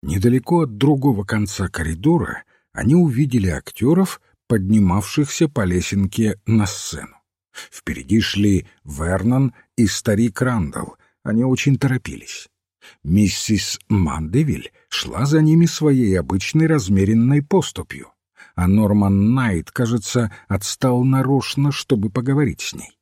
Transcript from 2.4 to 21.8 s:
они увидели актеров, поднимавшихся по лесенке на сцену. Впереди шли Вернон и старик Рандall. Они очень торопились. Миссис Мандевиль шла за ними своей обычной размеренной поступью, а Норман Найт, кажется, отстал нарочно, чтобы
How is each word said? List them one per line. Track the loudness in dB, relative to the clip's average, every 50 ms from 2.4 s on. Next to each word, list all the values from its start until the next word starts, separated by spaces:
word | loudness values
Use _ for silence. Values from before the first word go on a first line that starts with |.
| -14 _ _ _ _ _ _
они | -4 0 2 4
увидели | 4 4 2 2 0 0 0 2 0 0
актеров, | 0 -2 -4 -8 -12 -8 -2 0 2 2 2 2 0 -2 -12 _ _ _ _ _ _
поднимавшихся | -2 -2 2 2 2 4 4 4 2 0 -2 -2 -2 -2 -2 -2 0 -2 -2 -2
по | 0 -2 -2
лесенке | 0 0 -2 -2 -2 -2 -2 -2 -2 0 0 0 0 -2 -4 _
на | 0 2 2 2
сцену. | 0 -4 -8 -10 -12 -12 -12 -14 -16 _ _ _ _ _ _ _ _ _
Впереди | -20 -20 -20 _ -14 _ -8 -8 -8 -4 0 0 0
шли | 0 0 -2 0 0 2 2 0 -2 -4 _ _ _
Вернон | -14 -10 -6 -4 -2 -2 0 0 0 2 2 0 0 -2 _ _ _ _
и | 0 0
старик | 0 0 -2 -2 -2 0 0 0 -2 0 -2 -2
Рандall. | -2 -2 -2 -4 -4 -6 -10 -12 -12 -14 _ _ _ _ _ _
Они | -2 -2 0 0
очень | 0 0 0 2 0 0 2
торопились. | 0 -2 -2 -2 -6 -10 -14 -14 -16 -16 -18 -18 -18 _ _ _ _ _ _ _ _ -20 -20 _ _
Миссис | 0 2 4 4 2 0 -4 -2 -2 -2 -2 -2 -4 -8 -10 _ _
Мандевиль | 0 0 2 0 -2 -4 -6 -2 0 0 0 0 -2 -6 -6 -16 _ _ _ _
шла | -10 -8 -8 -8 -4 -4 -2
за | 2 2 4 4
ними | 6 6 6 4
своей | 4 2 0 0 2 2 4 2 2 2 0
обычной | 0 -2 -4 -4 -4 0 0 2 2
размеренной | 2 2 0 0 2 2 2 4 4 4 4 4 4 2 2
поступью, | 0 2 0 0 0 0 -6 -12 -12 _ -14 -18 -18 -20 _ _ _ _ _ _ -20 -14 _
а | -2 2
Норман | 2 4 4 4 4 4 2 4 4 4 4 4 2 2
Найт, | 2 0 0 -2 -2 -4 -6
кажется, | _ -4 -2 -2 -2 -4 -4 -2 -2 -2 -2 -2 -6 -10 -8 _
отстал | -6 -4 -4 -6 -8 -2 -2 0 0 2 2
нарочно, | 2 2 0 0 0 0 0 0 -2 -4 0 0 0
чтобы | -2 -4